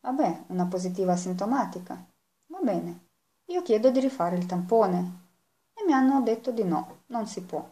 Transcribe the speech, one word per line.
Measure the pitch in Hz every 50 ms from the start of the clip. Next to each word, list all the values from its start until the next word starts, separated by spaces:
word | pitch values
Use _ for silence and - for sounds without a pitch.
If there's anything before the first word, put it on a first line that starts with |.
Vabbè, | _ - 262 277 294 190 165 - - -
una | 185 180 180
positiva | 180 180 185 180 185 180 - 190 180 180
sintomatica, | 175 180 185 180 180 190 214 254 277 226 180 - 185 180 - - 180 - _ _ _ _ _ _ _ _
va | _ 320 381
bene. | 381 240 190 170 170 175 170 - _ _ _ _ _ _ _ _ _
Io | - 349 359 349
chiedo | - 226 214 220 262 254
di | 262
rifare | 254 269 262 - 175 175 180
il | 180 180
tampone | 180 180 175 180 - 226 226 220 190 180 180 180 180 - - - _ _ _ _ _ _ _ _ _ _
e | - 427
mi | 370 294
hanno | 262 262 262 277 269 247
detto | 226 220 233 - -
di | 240 226 214
no, | 180 165 - - - - - _
non | _ 247 233 214 -
si | - - 180
può. | - - 151 151 -